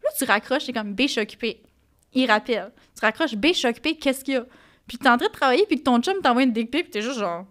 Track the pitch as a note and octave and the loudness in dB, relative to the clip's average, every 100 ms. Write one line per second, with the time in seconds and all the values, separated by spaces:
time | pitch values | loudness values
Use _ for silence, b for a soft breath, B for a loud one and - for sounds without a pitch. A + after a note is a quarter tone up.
0 | D5 - B3 G#3 - C4 D4+ A#3+ G#3 G3 | -4 -4 0 0 0 -4 -2 -8 -6 -2
1 | C4+ A#3+ G#3+ - A3+ - _ _ _ _ | 0 0 -6 -6 -8 -8 _ _ _ _
2 | _ B3+ B3+ G#3+ - A3 F#3+ _ b - | _ -2 2 2 0 -4 -6 _ b -2
3 | A3 A3 D#4+ A3 C4+ F4+ B3+ A3+ D4+ D#4 | 0 0 -2 0 0 2 0 -2 -4 -2
4 | C#4 C4 - C4+ A#3 b b b - - | -2 -4 -2 -4 -4 b b b -18 -2
5 | C4+ A#3+ F#4+ - C4+ B3+ G#4 C4+ A#3 A#3+ | 2 4 2 0 2 4 2 2 2 2
6 | A#3+ G4 C#4+ A#3+ C4 A3+ A3+ C#4 F4+ G#3+ | 2 0 2 2 2 0 -2 -4 -4 -6
7 | A3 C4 G3+ E3+ F#3+ | -6 -4 -4 -6 -12